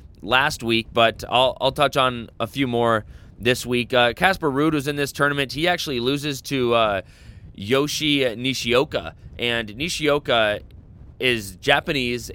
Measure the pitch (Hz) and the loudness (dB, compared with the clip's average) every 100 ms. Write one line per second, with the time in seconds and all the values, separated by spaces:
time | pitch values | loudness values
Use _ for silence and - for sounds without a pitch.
0 | - - 95 127 147 - 117 113 - 117 | -20 -14 0 2 2 -2 0 0 0 4
1 | 113 110 - 120 131 - 131 135 139 143 | 4 2 -2 2 2 2 -2 2 2 2
2 | 127 120 110 - 113 135 131 117 117 110 | 0 -2 -10 -8 -6 -2 -2 2 2 2
3 | - - - - 113 123 120 123 113 123 | -2 -14 -20 -2 0 0 0 -2 2 2
4 | 120 117 185 190 156 135 160 151 139 143 | 2 2 0 2 0 2 2 0 -2 -4
5 | 139 - 143 143 135 135 175 175 156 120 | -4 0 0 0 -4 -2 -2 -2 -4 -2
6 | 123 143 147 131 - 139 120 117 110 98 | 0 0 -4 -8 -4 -2 2 4 2 0
7 | - - - - - - 98 135 147 - | -6 -16 -20 -20 -20 -12 0 0 2 -2
8 | 156 143 127 110 131 123 120 120 151 107 | 0 2 0 -2 -4 -4 2 2 2 -4
9 | 82 - - - 120 117 107 107 170 - | -8 -12 -16 -6 -2 -2 -4 -8 -6 -2
10 | 151 147 143 120 107 104 - - - - | 0 0 2 2 2 0 -8 -20 -20 -20
11 | - - 127 117 98 90 139 139 175 143 | -20 -2 0 0 -4 -4 0 2 0 -2
12 | 120 120 113 | -2 -4 -8